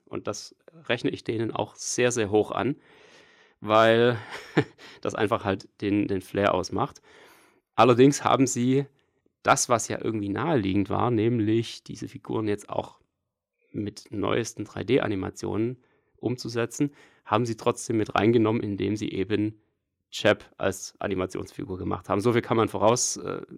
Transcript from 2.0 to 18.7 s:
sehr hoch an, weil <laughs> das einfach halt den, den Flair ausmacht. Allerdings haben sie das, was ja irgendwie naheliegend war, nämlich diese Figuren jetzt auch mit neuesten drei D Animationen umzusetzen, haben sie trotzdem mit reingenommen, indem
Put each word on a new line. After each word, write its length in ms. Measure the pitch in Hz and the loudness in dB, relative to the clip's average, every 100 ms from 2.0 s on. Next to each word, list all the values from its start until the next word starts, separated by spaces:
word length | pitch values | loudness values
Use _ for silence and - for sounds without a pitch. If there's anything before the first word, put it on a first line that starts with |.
| 123 | 0
sehr 180 | 120 104 | 2 2
hoch 200 | 107 101 | 2 2
an, 260 | - 98 156 _ - - - _ _ _ _ | 0 -4 -4 _ -20 -20 -20 _ _ _ _
weil 580 | 104 110 113 113 120 113 - - - - | 2 6 8 6 4 2 -6 -16 -4 -2
<laughs> 440 | - _ - - | -2 _ -20 -8
das 140 | - | -6
einfach 300 | - 107 107 | -2 0 0
halt 240 | 101 95 - - | 0 -4 -4 -6
den, 280 | 104 101 101 | -2 0 0
den 140 | 95 | -4
Flair 320 | - 101 101 | -4 0 2
ausmacht. 460 | 92 87 98 135 - _ - - - _ _ _ | 2 -2 -4 -6 -8 _ -20 -20 -20 _ _ _
Allerdings 500 | - 120 120 135 143 | 4 6 8 8 6
haben 220 | - 123 135 | 2 2 2
sie 400 | 123 123 131 139 _ _ _ _ _ | 0 0 0 -2 _ _ _ _ _
das, 260 | - 135 - | 2 2 2
was 180 | 117 - | 0 0
ja 100 | 110 | -6
irgendwie 260 | - 110 101 | -4 -4 -4
naheliegend 640 | 101 147 147 95 98 98 | -4 0 0 2 0 0
war, 200 | 98 113 | 0 0
nämlich 720 | 117 110 120 107 113 117 - | 2 2 0 0 0 -2 -10
diese 260 | - 107 117 | -16 -12 -12
Figuren 380 | 117 - - 107 | -14 -8 -4 -2
jetzt 220 | 101 - | -4 -4
auch 320 | - - - _ _ _ _ _ _ _ | -6 -6 -10 _ _ _ _ _ _ _
mit 380 | - 104 101 - | -8 -8 -10 -14
neuesten 540 | 104 101 117 117 - | -6 -2 -2 -4 -8
drei 200 | 104 - | -12 -8
D 160 | 98 131 | 0 0
Animationen 800 | - 98 95 - 98 98 113 127 _ _ _ _ | 0 -4 -6 -6 -6 -2 -4 -6 _ _ _ _
umzusetzen, 760 | 113 123 120 113 117 - 143 - - _ | -6 -6 -6 -4 -4 -2 -4 -4 -20 _
haben 220 | - 107 120 | -2 0 0
sie 100 | 113 | -2
trotzdem 400 | - - - 113 | -2 -2 -2 -2
mit 180 | 101 | 0
reingenommen, 480 | - 104 120 107 113 | 2 4 4 4 0
indem 340 | 104 | -4